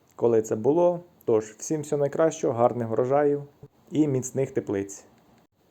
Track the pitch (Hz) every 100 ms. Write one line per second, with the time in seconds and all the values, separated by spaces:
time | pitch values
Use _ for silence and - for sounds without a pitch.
0 | _ - 120 113 110 110 120 165 175 175
1 | - _ - 110 110 - - 156 147 147
2 | 143 147 160 - 156 117 120 120 113 113
3 | 127 143 147 143 143 _ - _ - -
4 | 151 131 123 123 135 - 107 101 98 -
5 | - _ _ _ _ _ _